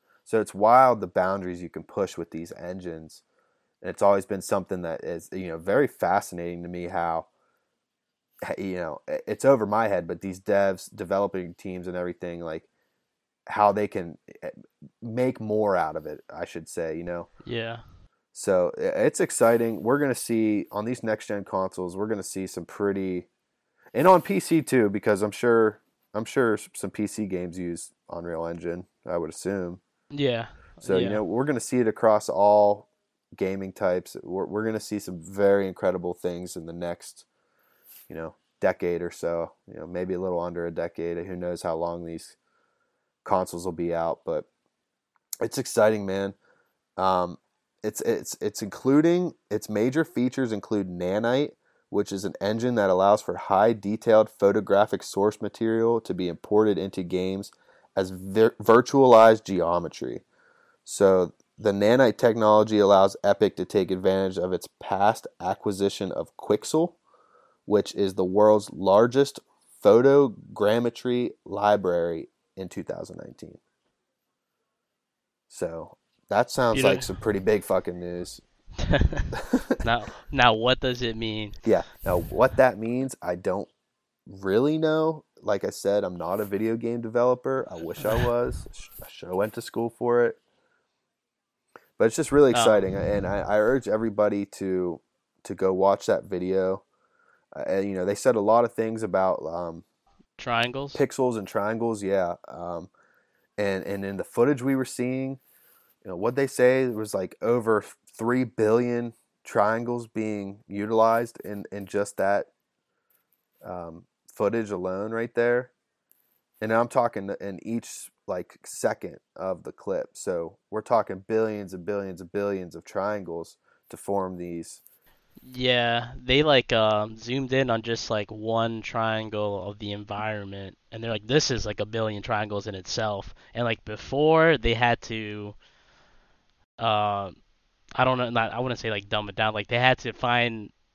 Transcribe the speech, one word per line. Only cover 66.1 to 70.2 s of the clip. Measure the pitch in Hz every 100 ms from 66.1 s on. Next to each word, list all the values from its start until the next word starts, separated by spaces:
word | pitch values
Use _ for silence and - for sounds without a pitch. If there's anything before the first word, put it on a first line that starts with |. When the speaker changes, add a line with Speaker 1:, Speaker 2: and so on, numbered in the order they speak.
Speaker 1:
of | - 82 -
Quixel, | - 107 - 156 175 _ _ _ _ _ _ _ -
which | 104 98
is | - 98 98
the | 92
world's | 98 107 107 101
largest | - 95 98 120 127 139 - _ _ _ _
photogrammetry | 104 113 135 139